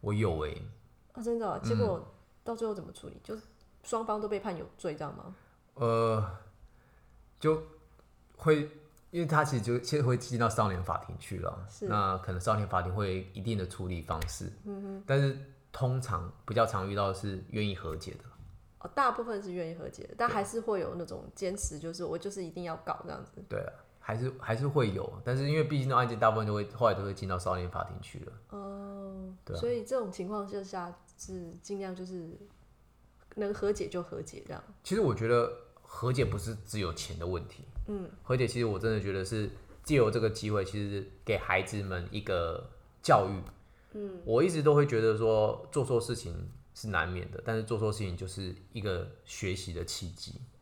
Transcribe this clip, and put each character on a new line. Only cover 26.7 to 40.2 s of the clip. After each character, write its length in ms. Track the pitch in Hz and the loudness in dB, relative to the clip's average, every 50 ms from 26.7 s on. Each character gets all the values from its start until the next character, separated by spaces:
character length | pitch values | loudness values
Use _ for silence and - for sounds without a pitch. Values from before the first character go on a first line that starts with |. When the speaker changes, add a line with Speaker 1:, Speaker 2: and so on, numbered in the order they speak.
Speaker 1:
后 180 | - - 123 110 | 0 6 6 6
来 40 | 98 | 6
都 80 | 104 | 6
会 120 | 98 101 98 | 0 -4 -4
进 160 | - - 95 | -4 -2 -2
到 100 | 92 87 | -2 0
少 160 | 90 92 92 | 2 0 0
年 140 | 90 90 87 | 0 0 -2
法 160 | - - - | -2 -4 -4
庭 100 | - 92 92 | -4 -6 -10
去 180 | - - - - - | -12 -12 -12 -12 -12
了。 80 | - - 107 - - | -12 -14 -16 -18 -14
Speaker 2:
哦， 840 | 208 202 196 196 196 196 202 202 202 196 196 196 190 190 190 185 190 185 - | -12 -10 -10 -10 -10 -10 -10 -10 -10 -10 -10 -10 -10 -10 -10 -12 -12 -14 -12
Speaker 1:
对 100 | - - | -8 -6
啊。 40 | - | -2
Speaker 2:
所 100 | - 233 | 0 0
以 140 | 240 233 208 | 0 -2 -2
这 140 | - 262 | -2 -2
种 140 | 262 226 190 | -2 -2 -2
情 160 | 185 - 180 | -6 -6 -6
况 180 | 185 214 208 202 | -4 -4 -4 -6
之 160 | 196 202 202 196 | -4 -6 -8 -8
下 300 | 190 - 190 175 175 175 - - - - | -6 -8 -8 -8 -8 -10 -14 -20 -20 -20
是 360 | - - - 185 185 175 170 175 175 | -16 -12 -10 -10 -8 -10 -10 -12 -14
尽 180 | - - 202 196 | -10 -8 -6 -6
量 160 | 196 190 185 | -4 -6 -6
就 100 | 180 185 | -8 -10
是 240 | 185 185 180 165 165 175 - 202 202 - - - - - _ - - _ _ - - _ - - - - | -10 -8 -10 -10 -10 -12 -16 -18 -20 -20 -20 -20 -20 -20 _ -20 -20 _ _ -20 -20 _ -20 -20 -14 -6
能 180 | - 208 202 208 | -4 -2 -2 -2
和 180 | - - 202 | 0 0 0
解 160 | 208 202 - | 0 0 -2
就 160 | - - 180 170 | -4 -4 -6 -6
和 180 | - - - | -4 -8 -8
解 220 | 160 - - - - | -8 -10 -12 -14 -12
这 60 | - | -10
样。 100 | - - - - - - _ | -12 -12 -12 -16 -20 -16 _
Speaker 1:
其 100 | - 180 | 0 2
实 60 | 220 | 4
我 160 | 208 143 110 | 4 4 4
觉 140 | 104 113 113 | 4 4 6
得 200 | 120 120 117 117 - - - - - - | 6 6 6 4 0 -8 -14 -20 -20 -20
和 300 | - - - - - 127 | -20 -14 -8 -2 0 2
解 140 | 127 127 123 | 4 4 4
不 120 | 104 101 | 2 2
是 160 | 104 - 113 113 110 - | 0 -2 -4 -6 -6 -8
只 140 | - - 107 | -6 -2 -2
有 140 | 98 85 80 | 0 0 -2
钱 240 | - - - 85 | -4 -6 -6 -6
的 80 | 82 85 | -4 -2
问 220 | 90 92 85 85 | -2 -2 -2 -4
题。 160 | - - - - - - - - | -6 -14 -16 -18 -10 -6 -6 -4
Speaker 2:
嗯。 220 | - 208 196 180 165 - - | -4 -4 -4 -4 -8 -10 -16
Speaker 1:
和 140 | - - 127 | -2 0 2
解 100 | 127 127 | 2 4
其 140 | 113 - 120 | 2 2 2
实 60 | 117 | 2
我 120 | 110 101 | 2 2
真 140 | 95 104 113 | 2 2 2
的 80 | 110 104 | 2 2
觉 140 | 92 101 95 | 0 0 0
得 100 | 95 95 | 0 0
是 260 | 92 113 107 107 98 - - - - - - | 0 0 0 0 -2 -4 -10 -16 -18 -20 -14
借 140 | - - 151 | -2 4 6
由 160 | 135 117 104 | 6 6 6
这 80 | - | 6
个 100 | 120 | 4